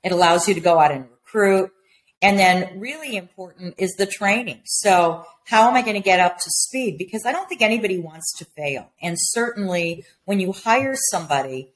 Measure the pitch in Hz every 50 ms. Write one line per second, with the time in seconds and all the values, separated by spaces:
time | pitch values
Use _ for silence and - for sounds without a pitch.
0 | - 190 180 175 180 170 170 175 175 208 190 165 165 180 170 160 151 147 143 135
1 | 131 - _ _ _ - - 220 202 196 196 190 190 190 _ _ _ _ _ _
2 | _ _ _ _ - 202 202 196 190 185 180 185 180 180 180 190 208 247 294 320
3 | 311 277 233 196 175 180 _ - 185 180 - _ 180 180 - - 190 180 185 -
4 | 196 196 - - 208 196 202 233 247 208 123 - _ - - - - 208 185 180
5 | 170 170 165 165 - - _ _ _ - 233 220 220 240 254 254 247 220 208 202
6 | 196 196 185 180 180 175 - - - - - - - - - 262 254 220 165 -
7 | 180 185 - 220 - 240 285 349 381 - 359 - 233 214 226 233 208 196 190 180
8 | 165 160 156 165 165 - - - 170 - _ - 151 143 139 120 107 _ _ _
9 | - 170 170 165 - - - 233 233 240 233 208 202 185 180 175 170 170 170 165
10 | - _ _ _ _ - 208 202 185 180 190 - - 226 226 254 269 269 269 262
11 | - - - 180 165 147 147 139 135 135 131 131 139 _ _